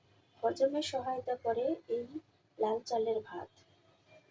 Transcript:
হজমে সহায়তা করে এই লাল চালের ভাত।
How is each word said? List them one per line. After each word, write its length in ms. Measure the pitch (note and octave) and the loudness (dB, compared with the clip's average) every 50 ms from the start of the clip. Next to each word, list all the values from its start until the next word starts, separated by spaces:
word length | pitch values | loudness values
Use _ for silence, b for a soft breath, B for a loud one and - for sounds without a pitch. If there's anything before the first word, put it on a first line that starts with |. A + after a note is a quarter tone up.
| _ _ - - _ _ _ - - | _ _ -20 -20 _ _ _ -2 0
হজমে 400 | A3+ - - C4+ C#4 C#4+ D4 D4+ | 0 2 4 4 4 4 2 -2
সহায়তা 520 | - - C4+ B3+ C4 C4 B3+ B3+ - B3 | 0 -2 -2 -2 -2 -2 -2 -2 -2 -4
করে 380 | B3 - A#3 A3+ A#3 B3 C#4+ E4 E4 - - | -2 0 0 0 2 2 0 0 -2 -2 -4
এই 180 | A3+ A#3+ A#3+ B3 C#4 D#4 - _ _ _ _ _ _ - | -4 -4 -4 -6 -10 -12 -12 _ _ _ _ _ _ -2
লাল 200 | G#3+ G#3+ A3 A#3 | 0 0 0 0
চালের 400 | - - B3 A3+ A3 A#3 A3 G#3+ | -2 -2 0 0 2 2 0 0
ভাত। 300 | G#3+ - - F3 - - _ - - _ - _ _ - - _ _ _ - - _ _ | -2 -6 -10 -10 -10 -10 _ -20 -20 _ -20 _ _ -20 -20 _ _ _ -20 -20 _ _